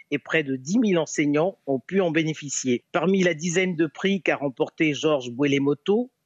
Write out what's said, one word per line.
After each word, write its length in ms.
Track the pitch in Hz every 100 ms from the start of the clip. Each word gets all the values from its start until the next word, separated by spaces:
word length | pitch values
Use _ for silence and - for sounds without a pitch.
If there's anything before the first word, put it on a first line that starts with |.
| -
et 80 | 143
près 240 | - 160
de 140 | 143 131
dix 240 | 131 226
mille 180 | 214 175
enseignants 580 | 147 - 147 147 180 - -
ont 100 | 135
pu 220 | - 196
en 100 | 175
bénéficier. 720 | 156 156 151 143 - 127 120 _
Parmi 320 | 175 165 196
la 100 | 175
dizaine 440 | 156 175 170 185 160
de 100 | 165
prix 360 | - 196 196
qu'a 120 | -
remporté 580 | 135 139 - 147 - 160
Georges 380 | 127 156 147 123
Bouelemoto, 800 | 120 143 135 139 147 - 214 247 _